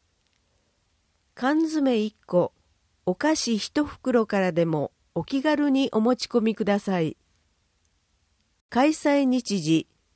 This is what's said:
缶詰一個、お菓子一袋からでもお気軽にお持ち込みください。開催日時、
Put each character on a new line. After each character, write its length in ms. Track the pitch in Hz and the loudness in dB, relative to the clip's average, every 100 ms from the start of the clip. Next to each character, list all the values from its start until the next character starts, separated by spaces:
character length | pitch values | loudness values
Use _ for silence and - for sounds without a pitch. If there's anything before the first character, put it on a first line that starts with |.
| _ _ _ _ _ _ _ _ _ _ _ _ _ - | _ _ _ _ _ _ _ _ _ _ _ _ _ -4
缶 260 | 254 311 | 0 2
詰 360 | 320 311 269 233 | 0 0 2 2
一 180 | 214 - - | -2 -6 -2
個、 280 | 180 151 - _ _ _ _ - | 0 0 -4 _ _ _ _ -6
お 100 | 180 | -2
菓 200 | 294 311 | 0 0
子 220 | - 220 | 0 -2
一 280 | - 302 294 | -2 -4 -4
袋 400 | - 254 240 214 | -6 0 0 0
か 140 | 202 | 0
ら 120 | 185 | 0
で 140 | 165 170 | 0 0
も 260 | 156 135 _ _ 170 | -2 -4 _ _ -10
お 80 | |
気 200 | 160 269 | -6 -2
軽 260 | 302 302 294 | 0 0 2
に 200 | 269 269 | 2 0
お 80 | 220 | 0
持 160 | 220 247 | 0 0
ち 120 | - | -2
込 140 | 240 | -2
み 140 | 220 208 | 0 0
く 100 | 208 | 0
だ 140 | 202 | 0
さ 220 | - 185 | 0 -2
い。 160 | 156 - _ _ _ _ _ _ _ _ _ _ _ _ _ _ _ | -2 -6 _ _ _ _ _ _ _ _ _ _ _ _ _ _ _
開 200 | 233 294 | 0 2
催 360 | 311 302 285 262 | 2 0 2 2
日 360 | 254 - 202 | 0 -2 -2
時、 260 | 151 160 - _ _ | 0 0 -2 _ _